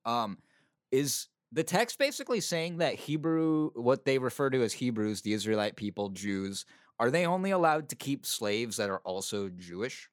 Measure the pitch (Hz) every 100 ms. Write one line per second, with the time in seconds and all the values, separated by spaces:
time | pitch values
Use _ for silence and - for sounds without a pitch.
0 | 117 120 107 92 _ _ _ _ _ 131
1 | 143 - - _ _ 139 160 180 233 -
2 | 285 - 269 233 - 165 170 170 151 -
3 | - 151 165 160 160 156 151 113 120 131
4 | 139 135 127 - 135 131 113 - 123 107
5 | 107 101 104 107 107 107 104 - 104 101
6 | 101 92 101 98 98 98 - - _ -
7 | 120 165 170 185 190 185 165 156 147 -
8 | 139 139 - - 104 107 120 101 101 95
9 | 92 95 - 104 98 90 87 87 131 -
10 | -